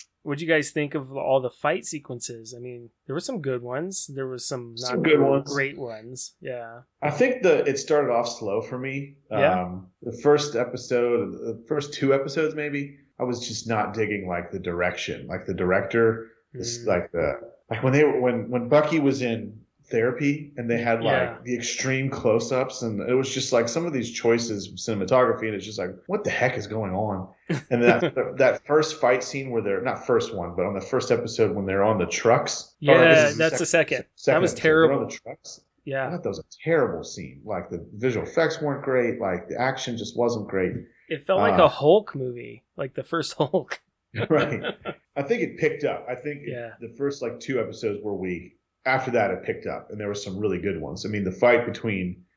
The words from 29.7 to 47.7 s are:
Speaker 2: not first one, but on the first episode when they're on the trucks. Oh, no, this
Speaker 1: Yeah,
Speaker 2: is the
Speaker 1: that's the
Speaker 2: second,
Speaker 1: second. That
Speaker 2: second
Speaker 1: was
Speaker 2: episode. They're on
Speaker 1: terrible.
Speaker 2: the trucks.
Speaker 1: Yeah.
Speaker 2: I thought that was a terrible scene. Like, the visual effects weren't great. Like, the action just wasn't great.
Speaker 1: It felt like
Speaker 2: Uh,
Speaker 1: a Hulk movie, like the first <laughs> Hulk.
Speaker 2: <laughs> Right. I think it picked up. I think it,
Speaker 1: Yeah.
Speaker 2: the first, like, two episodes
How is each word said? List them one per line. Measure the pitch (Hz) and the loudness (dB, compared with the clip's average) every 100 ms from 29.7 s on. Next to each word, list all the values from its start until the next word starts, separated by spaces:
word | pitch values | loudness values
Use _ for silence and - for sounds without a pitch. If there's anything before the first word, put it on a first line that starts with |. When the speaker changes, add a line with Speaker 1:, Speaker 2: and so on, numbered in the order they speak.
| 95 | -2
Speaker 2:
not | 127 - - | -2 -2 2
first | 117 - 95 | 2 2 -4
one, | 85 87 | -4 -2
but | 92 | -2
on | |
the | 98 | -2
first | - 127 - | -2 0 2
episode | 117 110 - 104 98 | 0 0 0 2 0
when | 95 | 0
they're | 98 | 2
on | 107 101 | 4 2
the | 85 | 0
trucks. | - 113 127 - - - _ | 2 4 4 2 -8 -12 _
Oh, | 143 | 6
no, | 135 | 8
this | 165 160 | 10 8
Speaker 1:
Yeah, | 147 | 6
Speaker 2:
is | 151 | 4
the | |
Speaker 1:
that's | 160 143 | 2 2
the | 165 | 2
Speaker 2:
second, | 170 147 127 | 4 2 -2
Speaker 1:
second. | |
That | - _ | -6 _
Speaker 2:
second | 190 165 | 2 4
Speaker 1:
was | 180 | 4
Speaker 2:
episode. | - 160 | 2 4
They're | 156 | 6
on | 151 | 6
Speaker 1:
terrible. | 135 113 | 4 -2
Speaker 2:
the | - | -8
trucks. | - 143 - - _ _ 139 | -14 -16 -16 -20 _ _ -6
Speaker 1:
Yeah. | 135 131 | -4 -2
Speaker 2:
I | |
thought | 175 | -4
that | 104 | -4
was | 104 | -6
a | - - | -10 -8
terrible | 156 160 110 82 - | 0 2 2 0 -8
scene. | 101 69 65 107 | -12 -14 -12 -8
Like, | 92 - | -6 -6
the | 85 - 107 | -10 -10 -2
visual | 127 107 - | -2 0 -2
effects | 165 156 - | 0 0 0
weren't | 147 143 | -4 -4
great. | 135 127 120 - | 0 2 0 0
Like, | 98 90 - | -2 -4 -6
the | - | -2
action | 131 131 127 110 | -2 -2 -6 -6
just | 101 - | -6 0
wasn't | 120 113 101 | 0 0 -2
great. | 95 92 92 - _ - | -2 0 -2 -10 _ -10
Speaker 1:
It | 147 - | -6 0
felt | 190 | 2
like | 202 185 | 4 6
Speaker 2:
Uh, | |
Speaker 1:
a | 147 | 6
Hulk | - 143 208 208 | 6 6 6 4
movie, | 139 127 120 117 113 _ - | -6 -8 -8 -12 -16 _ -10
like | 135 | -8
the | - | -8
first | - 165 - | -4 -4 -2
<laughs> | - | -2
Hulk. | 147 180 - - _ _ _ | 0 0 -4 -12 _ _ _
Speaker 2:
<laughs> | 113 - | -6 2
Right. | 151 - 113 - - - - _ 143 | 2 2 -2 -6 -8 -10 -14 _ -4
I | |
think | 139 226 | -2 0
it | 170 - | -2 0
picked | 151 - 139 | 0 0 -2
up. | 90 - | -2 -6
I | 123 | -8
think | 147 143 | -8 -8
it, | 117 | -10
Speaker 1:
Yeah. | 123 117 110 | -10 -10 -14
Speaker 2:
the | 113 135 | -14 -4
first, | 139 - | -4 -4
like, | 117 - | -8 -8
two | - 123 | -4 -2
episodes | 98 | -2